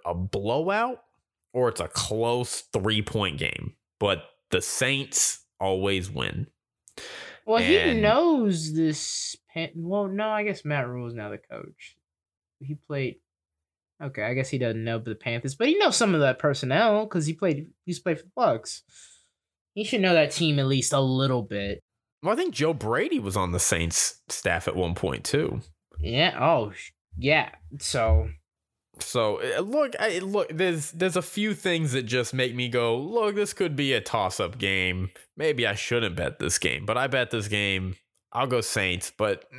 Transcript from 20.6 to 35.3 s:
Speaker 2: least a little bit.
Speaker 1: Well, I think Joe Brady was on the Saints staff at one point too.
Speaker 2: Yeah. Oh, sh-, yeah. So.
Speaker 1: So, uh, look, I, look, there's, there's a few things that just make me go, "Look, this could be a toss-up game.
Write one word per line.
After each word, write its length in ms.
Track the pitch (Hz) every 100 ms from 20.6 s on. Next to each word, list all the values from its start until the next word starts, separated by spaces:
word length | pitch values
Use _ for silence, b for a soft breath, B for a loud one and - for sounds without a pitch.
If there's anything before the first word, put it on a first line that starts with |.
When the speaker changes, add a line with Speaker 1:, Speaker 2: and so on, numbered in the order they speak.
| 135
Speaker 2:
least 240 | 135 120
a 60 | 139
little 420 | 135 131 135 127
bit. 360 | 101 101 101 - - _ _ _
Speaker 1:
Well, 120 | 165
I 20 | 240
think 180 | 359
Joe 200 | - 156
Brady 460 | 151 107 123 277 320
was 160 | 98 98
on 160 | 90
the 80 | 87
Saints 600 | - 85 85 - - - -
staff 380 | - 92 85 -
at 80 | 90
one 180 | 85 90
point 280 | 87 65
too. 380 | - 139 160 - - - _ -
Speaker 2:
Yeah. 380 | 76 123 170 -
Oh, 320 | 147 151 104
sh-, 200 | 95 - _ _ 87
yeah. 320 | 131 151 - - - 143
So. 500 | - 131 - - 76 - _ _ _ _ _ -
Speaker 1:
So, 420 | - 127 107 101 127 104
uh, 40 |
look, 340 | 196 285 277 -
I, 200 | 214 180
look, 300 | 190 202 175
there's, 380 | 160 185 165 147
there's 240 | 165 185 175
a 60 |
few 320 | 175 - 214 202
things 380 | 190 165 156
that 100 | 131
just 300 | 113 127 117
make 200 | 131 127
me 140 | 123 123
go, 280 | 120 117 117
"Look, 360 | 156 233 208 202
this 180 | 202
could 220 | - 180 143
be 180 | 139
a 80 | 120
toss-up 560 | - 113 95 - 92 110
game. 500 | 98 95 92 92 92 - B